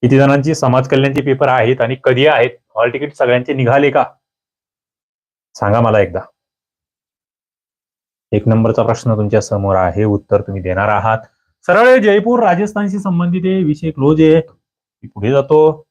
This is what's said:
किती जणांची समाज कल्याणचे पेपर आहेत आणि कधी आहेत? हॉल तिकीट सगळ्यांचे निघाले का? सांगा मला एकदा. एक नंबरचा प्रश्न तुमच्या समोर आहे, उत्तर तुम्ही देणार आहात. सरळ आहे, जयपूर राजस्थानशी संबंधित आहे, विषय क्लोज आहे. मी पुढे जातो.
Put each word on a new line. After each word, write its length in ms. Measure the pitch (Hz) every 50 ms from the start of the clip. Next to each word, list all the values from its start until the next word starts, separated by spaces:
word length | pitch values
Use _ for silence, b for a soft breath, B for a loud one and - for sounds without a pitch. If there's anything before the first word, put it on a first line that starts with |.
| -
किती 160 | 123 131 135
जणांची 360 | 139 135 139 143 131 151 160
समाज 340 | - - 131 123 131 131 131
कल्याणचे 340 | - 135 135 139 135 147 143
पेपर 260 | 139 135 135 147 135
आहेत 320 | 127 127 110 113 131 131
आणि 160 | 120 113 131 131 _
कधी 220 | 131 131 123 135
आहेत? 240 | 151 151 127 120 127 - - _ _ _
हॉल 180 | 110 113 123 117
तिकीट 220 | 131 143 147 -
सगळ्यांचे 380 | - 139 123 123 123 123 - 143
निघाले 380 | 135 131 117 123 139 143 143
का? 140 | 131 151 123 - - _ _ _ _ _ _ _ _ _ _ _ _ _ _ _ _ _ _ _ _ _ _ _ _ _ _ _ _
सांगा 260 | - - 101 101 117
मला 200 | 117 113 110 107
एकदा. 200 | 101 90 85 92 - - _ _ _ _ _ _ _ _ _ _ _ _ _ _ _ _ _ _ _ _ _ _ _ _ _ _ _ _ _ _ _ _ _ _ _ _ _ _ _ _ -
एक 160 | 104 - 120
नंबरचा 340 | 113 110 113 113 117 - 113
प्रश्न 340 | 110 113 - - 123 113
तुमच्या 240 | 107 107 104 107 107
समोर 360 | - - 110 101 98 98 98
आहे, 280 | 92 92 90 82 101 107
उत्तर 380 | 107 104 101 - _ 107 101 101
तुम्ही 200 | - 98 98 87
देणार 260 | 92 90 92 101 104
आहात. 300 | 104 101 92 113 110 113 - - _ _ _ _ _ _ _
सरळ 220 | - 175 202 233 254
आहे, 140 | 254 262 202
जयपूर 400 | 208 202 208 196 226 240 240 233
राजस्थानशी 560 | 196 175 175 208 208 208 208 202 202 190 208
संबंधित 420 | 190 196 180 170 175 175 175 185 175
आहे, 200 | 185 190 190 185
विषय 260 | 147 151 147 - 160
क्लोज 300 | 156 - 135 143 156 156
आहे. 220 | 160 156 156 165 160 - - _ _ _ _ _ _ _ _ _ -
मी 60 | -
पुढे 220 | _ - 98 110
जातो. 560 | 135 139 135 139 156 156 156 156 151 156 - _